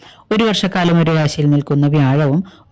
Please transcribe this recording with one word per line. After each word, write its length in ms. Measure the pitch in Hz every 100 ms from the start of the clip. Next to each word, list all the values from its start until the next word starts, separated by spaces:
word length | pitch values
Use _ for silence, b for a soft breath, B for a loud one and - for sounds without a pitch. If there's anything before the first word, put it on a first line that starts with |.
| B B B
ഒരു 120 | 214
വർഷക്കാലം 580 | 226 196 196 185 175 170
ഒരു 100 | 160
രാശിയിൽ 380 | 160 147 - 147
നിൽക്കുന്ന 380 | 143 143 143 143
വ്യാഴവും 560 | 151 135 143 151 147 190 B B